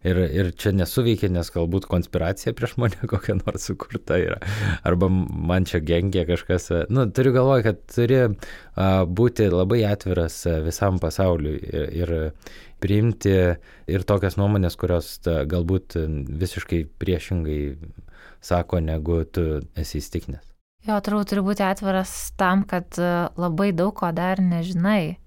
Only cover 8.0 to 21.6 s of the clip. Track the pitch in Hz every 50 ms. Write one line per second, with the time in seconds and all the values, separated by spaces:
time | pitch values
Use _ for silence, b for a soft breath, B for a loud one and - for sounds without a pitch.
8 | 117 117 135 131 127 117 101 - - - - - - - - - 92 95 95 95
9 | 92 80 90 95 117 123 120 - 110 98 90 87 92 95 110 120 110 101 104 101
10 | - 95 90 87 82 80 - - - 87 82 80 78 80 80 - - 101 95 90
11 | 82 80 - - 95 92 87 82 76 73 76 73 - - 76 76 73 - - 80
12 | 87 82 82 80 78 78 - B B B B B B B B B - 95 101 104
13 | 110 117 107 - - 101 95 95 90 87 87 - B B B B B - 85 95
14 | 92 - 104 98 98 95 - - 101 101 104 101 95 87 - - - 87 87 85
15 | 78 - - - - 87 82 80 69 73 85 87 85 85 95 92 - - - 85
16 | 80 78 78 73 69 65 69 80 92 90 - - - - 92 85 78 71 - -
17 | - - 90 82 - - 95 87 80 76 76 76 73 71 67 71 82 78 - -
18 | - B B B B B B B - - 90 87 87 - - 90 80 78 80 80
19 | 76 80 85 82 78 - - 92 87 78 78 76 - - - - 80 - - 78
20 | 71 - - 87 - - - - - - - _ _ _ _ _ - 220 214 208
21 | 202 - 208 208 202 196 202 202 196 190 208 202